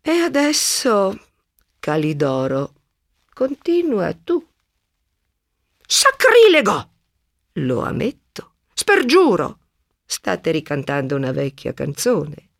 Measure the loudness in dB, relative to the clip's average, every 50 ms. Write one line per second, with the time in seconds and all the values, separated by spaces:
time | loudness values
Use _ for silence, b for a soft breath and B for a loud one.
0 | _ 0 0 0 0 0 0 0 0 0 0 -2 -2 -2 -4 -2 -2 0 2 2
1 | 0 0 -4 -8 _ _ _ _ _ _ _ _ _ _ _ _ -6 -4 -4 -2
2 | -2 -2 -2 0 -2 0 0 -2 -2 -2 -2 -4 -6 -6 _ _ _ _ _ _
3 | _ _ _ _ _ _ _ -4 -4 -4 -4 _ _ -2 0 0 0 0 -2 -2
4 | -2 -4 -6 -10 _ -4 -4 -4 -4 _ _ _ _ _ _ _ _ _ _ _
5 | _ _ _ _ _ _ _ _ _ _ _ _ _ _ _ _ _ _ -2 2
6 | 2 2 2 4 2 6 8 8 8 8 8 6 4 2 -2 -2 -6 _ _ _
7 | _ _ _ _ _ _ _ _ _ _ _ -6 -4 -2 -2 -2 -2 -4 -4 -4
8 | -4 -4 -6 _ _ _ _ -20 -20 _ _ _ _ _ _ -8 0 2 2 2
9 | 2 4 4 4 4 4 2 0 -2 -6 -8 _ _ _ _ _ _ _ _ _
10 | _ _ -12 -10 _ -6 -6 -4 -2 -2 -2 -2 -4 -4 -8 -6 -6 -4 -4 -4
11 | -4 -4 -4 -4 -4 -4 -4 -4 -6 -6 -8 -8 -10 -10 -8 -6 -8 -8 -6 -4
12 | -2 -2 -2 -2 -2 -6 -12 -18 _ _ _